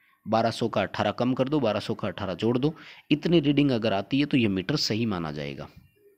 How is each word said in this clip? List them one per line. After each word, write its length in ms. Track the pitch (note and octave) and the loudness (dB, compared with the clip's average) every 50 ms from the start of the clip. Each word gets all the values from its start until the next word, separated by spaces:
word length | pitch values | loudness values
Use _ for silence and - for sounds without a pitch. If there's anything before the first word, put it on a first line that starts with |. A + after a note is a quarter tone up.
| _ _ _ _ _ | _ _ _ _ _
बारह 260 | G#2 A2 A2 A2+ A2+ | 0 2 2 2 2
सौ 160 | A2+ - B2 A2 | 0 0 -4 -2
का 120 | - A#2 | 0 -2
अट्ठारह 300 | - - - - G#2+ G#2 | -2 -2 -2 -2 -2 -2
कम 220 | G2+ - B2 B2 C3 | 0 0 0 0 2
कर 160 | B2+ C3 C3 | 0 0 0
दो, 100 | D3+ D3+ | 2 2
बारह 200 | B2+ G#2+ G#2 G#2 | 2 2 0 0
सौ 140 | - - A2 | -2 -4 -6
का 140 | - - | -4 -4
अट्ठारह 260 | G2+ F2 - G#2 F#2 F2+ | -6 -6 -6 -6 -6 -4
जोड़ 220 | E2+ G#2+ A2+ B2 | 0 0 0 2
दो, 160 | B2+ C3 D3+ D#3+ - - - - - _ _ | 2 0 -2 -2 -4 -14 -20 -20 -20 _ _
इतनी 280 | D3+ D3 - E3+ F3 E3+ | -2 0 2 2 2 4
रीडिंग 320 | C#3+ D3 C#3+ C#3+ D3 C#3 | 4 4 2 4 4 2
अगर 220 | B2+ A2+ G#2+ A2 G2 | 2 2 0 0 0
आती 260 | G2 G2 - - C3+ | 0 -2 0 0 0
है 60 | D3 | 0
तो 120 | C#3+ - | 2 2
ये 100 | C3+ A#2 G2+ | 2 2 2
मीटर 260 | G2 F#2+ F2 - C#3+ | 2 0 0 -2 -2
सही 280 | D3+ - - A2+ A2 A#2+ | -2 0 -2 0 0 0
माना 260 | A2 G2 F2 E2 D#2 | 0 0 -2 -4 -4
जाएगा। 360 | D2 D2 C#2+ C#2+ C#2 C2 D2 - - - - _ _ _ _ _ _ | -6 -6 -6 -8 -8 -10 -12 -14 -16 -20 -20 _ _ _ _ _ _